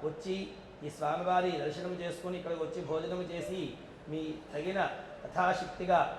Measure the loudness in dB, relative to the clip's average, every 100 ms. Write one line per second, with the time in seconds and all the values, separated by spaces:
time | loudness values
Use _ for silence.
0 | -2 -4 -2 -2 -4 -10 -14 -8 -8 -2
1 | 2 2 4 6 4 2 0 -2 -4 -2
2 | -4 -4 -4 -4 -2 0 0 -2 0 0
3 | 0 -2 -2 -4 -2 -2 -2 -6 -14 -14
4 | -6 -4 -2 -6 -6 -4 0 2 2 0
5 | -10 -10 -4 4 4 4 -2 -4 6 6
6 | 6